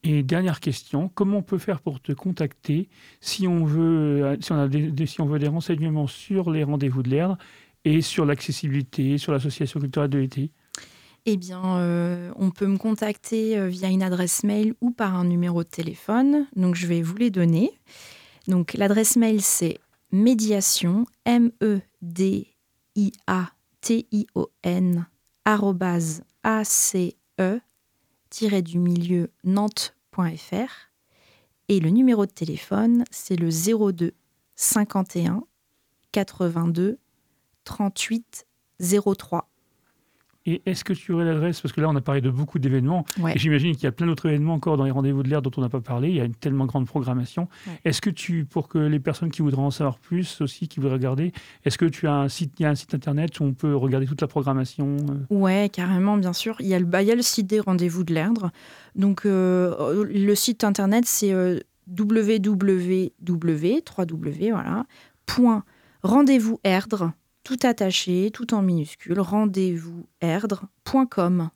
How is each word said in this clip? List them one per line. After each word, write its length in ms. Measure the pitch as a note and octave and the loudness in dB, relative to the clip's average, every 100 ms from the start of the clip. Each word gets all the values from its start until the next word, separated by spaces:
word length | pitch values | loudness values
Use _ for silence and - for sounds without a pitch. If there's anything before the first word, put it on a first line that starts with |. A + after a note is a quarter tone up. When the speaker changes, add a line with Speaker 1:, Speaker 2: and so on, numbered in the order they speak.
Speaker 1:
Et 200 | D#3+ D3+ | 2 0
dernière 380 | C3 E3 F#3 D3+ | 2 0 0 -2
question, 500 | - B2+ - C#3 F3+ | -4 -6 -4 -4 -4
comment 240 | - G3 G3+ | -2 -2 -2
on 40 | |
peut 160 | F#3 F#3 | -2 -4
faire 220 | - E3+ | -4 -4
pour 200 | - C3+ | -4 -8
te 120 | - | -6
contacter 760 | C#3 F#3+ F3+ D3+ - - D3+ F#3+ _ - _ | -6 -4 -4 -6 -6 -2 -2 -2 _ -20 _
si 260 | - - F#3 | -10 -2 0
on 180 | E3+ | 2
veut, 600 | D#3 D3+ E3 E3 D3+ C#3+ | 2 2 2 2 2 2
euh, 120 | C#3 C#3+ | 0 -2
si 120 | - | -2
on 80 | D#3 | 0
a 80 | C#3 | 2
des, 220 | C#3+ D#3 | 0 0
des, 160 | C#3+ D#3+ | -2 -4
si 140 | - | -2
on 60 | D3 | -2
veut 120 | D3 | 0
des 100 | D3 | 0
renseignements 600 | D#3+ - E3 D#3+ D3+ C#3+ | -2 -2 -2 0 0 -2
sur 420 | - - F#3+ F3 | -6 -4 -2 0
les 140 | D#3 | 0
Rendez-vous 380 | C#3+ D3 C#3 B2+ | 0 0 0 0
de 60 | B2 | 0
Lerdre 300 | C3+ F3+ F#3 - - _ _ - | 0 0 -4 -8 -20 _ _ 2
et 160 | D#3 | 2
sur 240 | D#3 - D3+ | 2 0 0
l'accessibilité, 920 | C#3+ - B2+ D3+ C#3 C3+ - C3+ C#3+ | 0 -4 -6 -2 -2 -4 -2 0 0
sur 160 | - | 0
l'association 480 | C#3+ C#3 - C#3+ D3+ | -2 -2 -4 -4 -4
culturelle 300 | C#3 C#3+ D3 | -4 -2 0
de 80 | C#3 | 0
l'été ? 320 | C3+ C3+ D3 _ _ - - - - _ - | -2 -4 -6 _ _ -16 -16 -20 -20 _ -2
Speaker 2:
Eh 100 | G3+ | -2
bien, 260 | F3+ F#3 F#3 F3+ | -4 -6 0 0
euh, 540 | F3 F3 F3 F3 F3 - | 2 0 0 -4 -8 -2
on 140 | F#3+ | -2
peut 160 | F3 G3 | 0 0
me 120 | G3 | 0
contacter, 800 | A3 G#3+ G#3+ G#3 - A3+ A3 G#3+ | 0 -2 -2 -4 -4 -2 0 0
euh, 80 | F#3+ | -2
via 220 | F3+ F#3 | -2 0
une 140 | F#3 | 2
adresse 420 | F#3 F3+ F3+ - | 2 0 0 0
mail 300 | G#3 G#3 G#3+ A#3+ | 0 2 0 0
ou 100 | A#3+ | -4
par 240 | A#3+ G#3 | -2 -2
un 100 | F#3 | 0
numéro 380 | F3+ F3 F3 E3+ | 2 2 0 -2
de 60 | E3+ | -4
téléphone. 800 | - E3 - - A3 C4+ D4 C#4 - | -6 -8 -8 -2 2 4 2 0 0
Donc, 180 | F#3 | 0
je 120 | F3 F3 | 0 0
vais 160 | E3+ | 0
vous 140 | E3 G3 | 0 0
les 140 | A#3+ | -2
donner. 400 | F#3+ E3+ E3 C4 - _ - - - - _ - | 2 2 4 2 -2 _ -20 -20 -20 -20 _ -2
Donc, 260 | F#3 E3+ | 0 0
l'adresse 420 | - G3+ G3+ A3 B3 | 0 2 4 4 4
mail, 260 | A3+ G#3+ | 4 2
c'est 360 | G3+ - E3+ - _ _ _ | 0 0 -2 -4 _ _ _
médiation, 920 | F#3+ A3+ B3 G#3+ G3+ G3 - F3 F#3+ A#3+ _ - | 2 4 4 2 0 0 0 0 0 -2 _ 0
M 240 | A#3+ A#3 - | 4 4 2
E 180 | G#3+ G3+ - _ | 0 0 -4 _
D 460 | F3 E3+ F#3+ G3 G3 _ _ _ _ - | -14 -2 0 0 -6 _ _ _ _ -2
I 160 | G3+ - - | -2 -2 -4
A 240 | F#3 F3 _ _ _ | -4 -4 _ _ _
T 240 | - A3+ A3+ | -2 -2 0
I 160 | G#3 G#3+ | -4 -4
O 140 | - - _ | -6 -6 _
N, 440 | F3 F3+ F3+ F3 F3 _ _ _ | -4 0 2 0 -4 _ _ _
arobase 760 | - G#3 G3+ F3+ F#3 F3 E3 D#3+ - _ | -2 0 0 0 0 0 -2 -6 -14 _
A 200 | A3 A3 | -2 0
C 520 | G#3+ - - F#3+ F3 - _ - | 0 0 0 0 -4 -6 _ -2
E 200 | F#3 A3+ _ _ _ _ _ _ _ | -2 -2 _ _ _ _ _ _ _
tiret 320 | - A3 G3+ | -4 0 0
du 160 | E3 E3+ | 0 0
milieu 520 | F3 F3 E3+ F3+ E3+ _ | 2 2 2 0 -2 _
nantes 520 | F#3 G3 G#3 - - _ _ | 0 0 0 -4 -8 _ _
point 240 | - F3 | -4 -2
F 180 | E3 - | -4 -8
R. 180 | F3+ C4 - - _ _ _ _ _ _ _ - | -6 -6 -10 -20 _ _ _ _ _ _ _ 0
Et 100 | G3+ | 2
le 120 | D#3+ | 4
numéro 340 | G#3 C4 A3+ | 4 6 4
de 80 | G3 | 0
téléphone, 720 | - E3 D#3 - G3 A3+ A#3+ A#3+ | -2 -8 -8 -4 0 2 2 0
c'est 260 | - - F3+ | -8 -4 -2
le 140 | E3 | 0
zéro 420 | D#3+ F3 A3+ G#3 | 0 0 2 2
deux 220 | F3 E3+ - _ _ _ - | 0 -4 -4 _ _ _ -4
cinquante 580 | - A3 G#3 G3+ F#3 | 0 2 0 -2 -2
et 120 | F3 E3+ | -2 0
un 180 | F#3 D4 _ _ _ _ _ _ | -2 -6 _ _ _ _ _ _
quatre-vingt-deux 840 | - F#3+ - F3+ E3+ E3+ E3 F#3+ B3 _ _ _ _ _ _ | -4 -4 -2 -2 0 0 0 -2 -2 _ _ _ _ _ _
trente-huit 840 | - - G3+ - - A3+ - - - _ _ _ | -20 -4 -4 -4 -4 -4 -6 -20 -20 _ _ _
zéro 360 | F3 G3+ G3+ | 0 2 2
trois. 360 | G3 - E3+ - _ _ _ _ _ _ _ _ _ - | -2 -4 -6 -6 _ _ _ _ _ _ _ _ _ -4
Speaker 1:
Et 120 | E3+ | -4
est-ce 180 | - F3+ | -2 -6
que 120 | - | -4
tu 180 | F#3 - | -6 -2
aurais 140 | E3+ E3+ | -2 0
l'adresse ? 340 | D#3 E3 E3+ | 0 0 -2
Parce 140 | C#3 | -4
que 80 | - | 0
là, 80 | D#3 | 2
on 60 | C#3+ | 2
a 40 | |
parlé 220 | C3 C#3 | 0 0
de 80 | C3 | 0
beaucoup 280 | B2+ D3 E3 | 0 -2 0
d'événements. 460 | C3+ C3 B2+ F3 D3+ - | 0 2 2 0 -2 -2
Speaker 2:
Ouais. 140 | E3 | 0
Speaker 1:
Et 40 | C3+ | 0
j'imagine 360 | C#3+ D3 E3 | 2 2 2
qu'il 100 | C#3+ | 0
y 20 | D3 | -2
a 60 | |
plein 140 | A#2 E3+ | 0 0
d'autres 240 | D#3+ E3+ | 0 0
événements 240 | D3 D#3 | 2 2
encore 240 | D#3+ E3+ D3+ | 0 0 2
dans 60 | |
les 60 | C3+ | 2
Rendez-vous 320 | C3 C#3 C#3 | 2 2 0
de 60 | C3 | 0
l'air 140 | D3+ | 0
dont 80 | C3+ B2+ | -2 -2
on 20 | |
n'a 80 | B2+ | -2
pas 140 | C3 | -2
parlé. 260 | A#2 B2 C#3+ | -4 -2 0
Il 60 | |
y 80 | F3 | 0
a 20 | |
une 100 | A#2 | -2
tellement 300 | A2+ D3+ C3+ | -2 -2 0
grande 220 | C3+ C3+ B2+ | 0 0 -2
programmation. 600 | - B2+ B2+ B2 - F3 - - | -2 -2 -2 -2 -4 -6 -8 -16
Speaker 2:
Ouais. 120 | E3 | -6
Speaker 1:
Est-ce 160 | E3 - | -4 -2
que 80 | G#3+ | -2
tu, 380 | F3 - E3+ C#3+ | -6 -4 -4 -2
pour 200 | - - | -4 -4
que 100 | E3 | -2
les 200 | D3+ D3 | 0 0
personnes 320 | C3+ D3 E3+ | -2 -4 -4
qui 120 | - | -2
voudront 240 | D3+ C3+ C#3+ | 0 0 -2
en 40 | |
savoir 280 | C3 C#3+ B2+ | 0 -4 -4
plus 420 | _ F3 F3+ - | _ -4 -4 -4
aussi, 260 | C#3+ - E3 | -6 -4 -10
qui 140 | - | -4
voudraient 140 | C3+ | -2
regarder, 380 | C3 C3 C3 E3+ - - - - | 0 -2 -2 -2 -6 -20 -4 -4
est-ce 100 | - | 0
que 80 | |
tu 220 | E3+ - D#3 | 0 0 0
as 80 | |
un 140 | C#3+ C#3 | 0 0
site, 240 | - D3+ - | -2 -8 -2
il 40 | |
y 40 | D#3 | 0
a 40 | |
un 40 | |
site 200 | C#3+ - | 0 -2
internet 460 | D3 - C#3+ E3 - | -6 -2 -2 -2 -2
où 40 | |
on 80 | C#3+ | -2
peut 240 | C3 D#3 C#3+ | 0 0 2
regarder 300 | C3 C3+ C3+ | 2 0 0
toute 160 | D3 | -2
la 40 | D3 | -2
programmation, 720 | - C#3 C3+ C3 - C#3+ C#3+ D3 | -2 0 0 -2 -4 -2 -2 -2
euh ? 240 | C#3 C3+ | -4 -2
Speaker 2:
Ouais, 340 | G3+ F#3+ F#3+ G#3 | 0 2 2 0
carrément, 460 | - F3+ F#3 G3 G#3 | -2 0 2 2 2
bien 160 | F#3 | 0
sûr. 240 | F3 A3+ A3 | -2 -6 -4
Il 60 | G3 | 0
y 60 | |
a 60 | F#3 | 2
le, 80 | F3 | 2
bah, 160 | F#3 | 2
il 60 | G3+ | 4
y 40 | |
a 20 | |
le 60 | A#3+ | 2
site 260 | A#3+ - G3 | 2 0 0
des 140 | G#3+ | 0
Rendez-vous 440 | G3 F#3 F3 E3+ | 2 0 0 -2
de 100 | E3 | -2
l'Erdre. 360 | D#3+ E3+ A3+ F#3 - - - - - | 0 0 0 -2 -8 -20 -20 -14 -2
Donc, 300 | G3 F#3+ G#3 | 0 2 2
euh, 800 | F#3+ F#3 F3+ F3+ - B2+ F3+ G#3 | 2 4 4 2 0 0 0 0
le 240 | G3+ G3+ | 2 2
site 300 | G3+ - A3+ | 2 2 0
internet, 400 | G#3+ G3+ G3 A3 | 0 2 2 2
c'est, 300 | A#3+ - G3+ | 2 0 2
euh, 240 | F#3+ F3+ F3 - _ - | 2 2 0 -6 _ -16
W 500 | F3+ G#3 A3+ G#3 A3 | -4 2 2 2 2
W 720 | G3 G3+ G3 F#3 F3 F#3 F#3 _ | 2 2 2 2 2 0 0 _
W, 600 | F3 E3+ E3+ D#3 E3+ C#4 | -4 -2 0 0 2 0
trois 240 | - - F3 | -2 -6 -6
W, 440 | D#3+ D#3+ D3 G3+ | -4 -8 -4 -2
voilà, 360 | A3 - F#3 B3+ - - _ - | -2 -2 -4 -6 -12 -20 _ -6
point 380 | - B3 A3 - _ _ _ | 2 4 4 -2 _ _ _
rendez-vous 560 | F#3 A#3+ C#4+ C4+ A3 A3+ | 2 6 6 4 2 0
erdre, 480 | G3+ F#3 G3 G#3 E3+ - _ _ | 2 0 0 -2 -2 -4 _ _
tout 140 | - B3+ | -8 0
attaché, 680 | B3+ A#3 F#3+ F#3 - F3+ G3+ | 0 2 0 0 0 0 0
tout 220 | G#3+ A#3+ | -4 -4
en 80 | A3 | 0
minuscule, 580 | F#3+ E3+ D3+ - - F3 | 2 0 -2 -10 -6 -2
rendez-vous 840 | F3+ G#3 G#3+ F#3+ F#3 E3+ E3 E3+ - _ | 0 0 0 0 0 -2 -8 -16 -18 _
erdre 460 | E3+ E3 G#3 G3 G3 _ | -2 0 -2 -6 -8 _
point 220 | - C4 B3+ | -2 0 2
com. 420 | - F3+ F3+ E3 | 0 2 2 -2